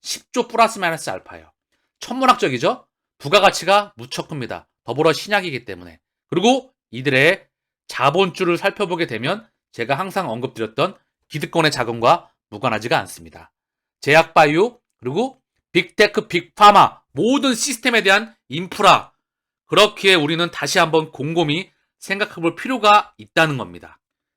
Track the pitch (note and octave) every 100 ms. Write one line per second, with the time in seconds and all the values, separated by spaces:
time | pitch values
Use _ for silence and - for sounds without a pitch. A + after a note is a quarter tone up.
0 | - - _ - - G#3+ A3 G#3+ F3+ E3
1 | - F#2+ _ F2 D#2+ _ _ _ _ _
2 | - B3 C4 A#3+ F#3 B2+ D3+ B3 _ _
3 | _ _ C#3 G3+ F#3+ - E3+ G3+ G3+ _
4 | B2+ - - D#3 A#2 F#2 _ _ - B2+
5 | D#3+ D#3 - G3+ F3+ C3 A2+ F2+ F2 D#2+
6 | _ _ _ D#3+ G#3 C4 - _ _ A#2
7 | C3 C3 D3 F#3+ _ _ _ _ _ -
8 | B2+ D#3+ F#3+ - F3+ E3+ - - G3 F3
9 | D#3+ A2+ B2+ G3+ - _ _ - A#2 D3
10 | F#3+ G3 E3+ B2 B2 - A2 - E3+ -
11 | _ _ _ D3+ E3 E3+ D#3+ C#3 A#2 A#2
12 | A#2 E3+ - _ _ G#2 B2+ G#2+ A2+ D3+
13 | F#2+ - E2 - - _ _ _ _ _
14 | - D3+ E3 - D3+ D#3 A3 B3 _ _
15 | A#2 D3+ B3+ - _ _ _ F3+ F#3 -
16 | G#3 - - F3+ - - G#3 G3+ C3 -
17 | _ C3 G#3 C4+ C4 A#3 - B3 C4 A#3
18 | F#3+ G3 A3 _ _ C#3+ F3+ - G3 C3+
19 | - _ _ _ _ _ _ D#3 G3+ -
20 | F#3+ F#3 D3 E3 E3+ - C#3+ F#3 E3 D#3+
21 | D#3 - D3 E3 D#3+ D3+ F#3+ _ _ _
22 | - G3 G3+ - E3 E3 - C4 G#3 G#3
23 | - _ G#2+ - D#3+ C#3 F#2+ F2 - _
24 | _ _ _